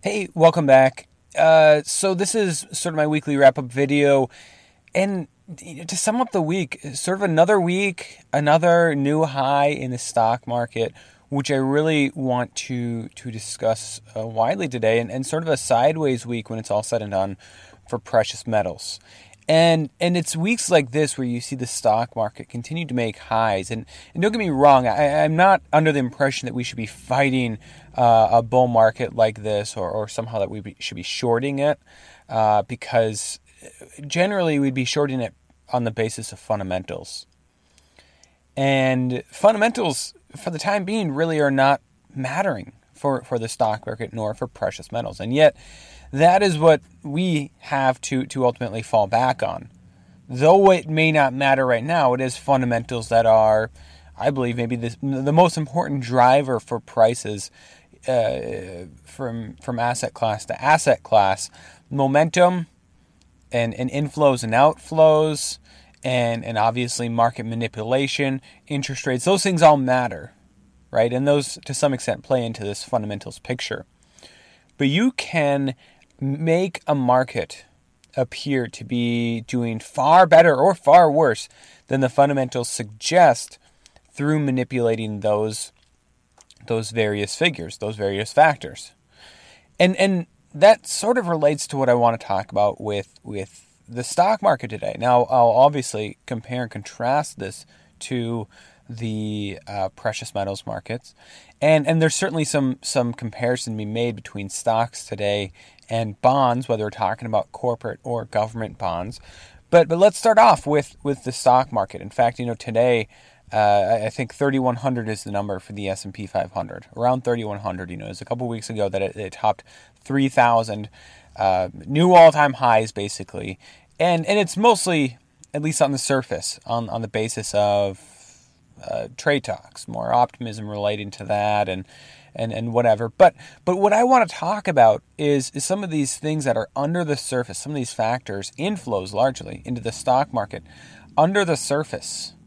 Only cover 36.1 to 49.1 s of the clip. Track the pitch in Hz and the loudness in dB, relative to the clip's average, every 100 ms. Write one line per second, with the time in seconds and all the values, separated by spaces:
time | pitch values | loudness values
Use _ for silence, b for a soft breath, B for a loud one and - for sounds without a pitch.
36.1 | - 113 101 - 107 95 92 92 - - | -6 -14 -16 -6 -6 -4 -6 -6 -12 -12
37.1 | - - _ _ _ b b b b b | -18 -20 _ _ _ b b b b b
38.1 | b b b _ - 139 135 131 127 127 | b b b _ -2 0 2 2 0 -2
39.1 | 123 - - 202 220 220 233 190 135 - | -4 -10 0 2 2 0 0 -4 -4 -8
40.1 | _ _ - - 160 202 202 185 220 185 | _ _ -12 -10 -6 -4 -2 -2 -4 -2
41.1 | 139 165 156 143 135 135 139 _ _ _ | -2 -2 2 2 4 2 2 _ _ _
42.1 | - 131 147 196 117 92 _ _ _ 147 | -8 -6 -2 -2 -4 -10 _ _ _ -4
43.1 | 131 - 123 113 - 110 107 - 110 117 | -4 -4 -6 -6 -2 -2 -2 -8 -10 -10
44.1 | 113 107 110 123 - - - - 117 113 | -6 -6 -6 -10 -6 -6 -6 -10 -8 -8
45.1 | - 104 135 151 - B B B B B | -8 -4 4 4 4 B B B B B
46.1 | 135 165 185 202 156 165 151 _ _ 151 | 2 4 6 2 4 4 4 _ _ -8
47.1 | 147 185 156 143 _ - 139 135 127 - | -4 -2 -2 -4 _ -6 0 0 0 -2
48.1 | 131 131 135 123 120 120 107 104 113 98 | -4 -4 0 0 0 -6 -8 -2 0 2